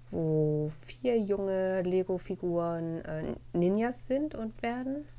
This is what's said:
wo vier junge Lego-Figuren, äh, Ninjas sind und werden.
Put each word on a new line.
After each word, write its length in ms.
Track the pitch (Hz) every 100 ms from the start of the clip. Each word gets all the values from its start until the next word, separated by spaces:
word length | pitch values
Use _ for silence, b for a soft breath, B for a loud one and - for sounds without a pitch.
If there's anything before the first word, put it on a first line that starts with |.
| -
wo 600 | 180 160 156 151 151 151 151
vier 360 | - - 247 233
junge 640 | 196 196 196 190 185 190
Lego-Figuren, 1200 | 180 185 185 185 - 185 180 170 170 170 165 165 -
äh, 280 | 156 - - -
Ninjas 520 | 175 180 202 233 254 -
sind 300 | 262 302 -
und 260 | 220 -
werden. 420 | 233 240 254 277 294